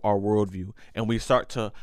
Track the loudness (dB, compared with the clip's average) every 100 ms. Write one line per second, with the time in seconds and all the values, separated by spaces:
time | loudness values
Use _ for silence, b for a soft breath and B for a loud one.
0 | 2 2 2 2 2 -4 -10 -12 b -4
1 | -2 0 2 2 2 -4 -6 -8